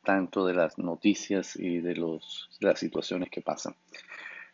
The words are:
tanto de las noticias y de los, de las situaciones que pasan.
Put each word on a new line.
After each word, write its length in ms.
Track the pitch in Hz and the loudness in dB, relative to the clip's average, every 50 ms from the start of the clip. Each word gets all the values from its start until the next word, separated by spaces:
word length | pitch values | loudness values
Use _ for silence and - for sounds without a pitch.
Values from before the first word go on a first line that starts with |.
tanto 440 | - - 98 95 92 87 - 101 95 | 0 2 4 4 2 0 0 2 2
de 80 | 90 90 | 4 4
las 240 | 87 82 78 - - | 4 4 2 0 -2
noticias 760 | 87 87 82 - - 104 101 - - - 101 95 87 - - | -4 -4 -4 2 4 4 4 4 0 0 0 0 0 -2 -6
y 240 | - 95 90 87 85 | -6 -2 -2 -2 0
de 160 | 82 87 85 | -2 -2 -2
los, 520 | 82 85 82 80 80 - - - - - - - - | -2 -2 -2 -4 -6 -8 -12 -14 -14 -14 -16 -6 2
de 60 | 104 95 | 4 4
las 120 | 85 - | 4 4
situaciones 480 | 92 87 - - - - - 90 90 - | 0 -2 -2 -4 -4 -2 -4 -4 -4 -4
que 140 | - 87 | -6 -6
pasan. 340 | - - 78 - - - - - _ _ - - - - - - - - - - - - | -4 -4 -4 -4 -6 -10 -10 -12 _ _ -20 -20 -18 -18 -16 -14 -14 -14 -14 -14 -16 -18